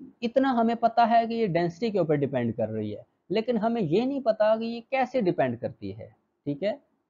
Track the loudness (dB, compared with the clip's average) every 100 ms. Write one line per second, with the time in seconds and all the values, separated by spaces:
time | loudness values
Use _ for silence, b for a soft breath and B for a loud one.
0 | -20 _ -2 2 2 2 2 2 2 4
1 | 4 4 2 0 0 2 0 -2 -2 0
2 | 2 2 0 0 -2 -2 -4 -4 -6 -8
3 | -14 _ _ -4 -2 -2 0 0 2 2
4 | 0 0 -2 2 2 2 -2 -8 -4 -2
5 | 0 0 0 2 0 -2 -8 -8 -12 -12
6 | -16 _ _ _ -8 -4 -4 -4 _ _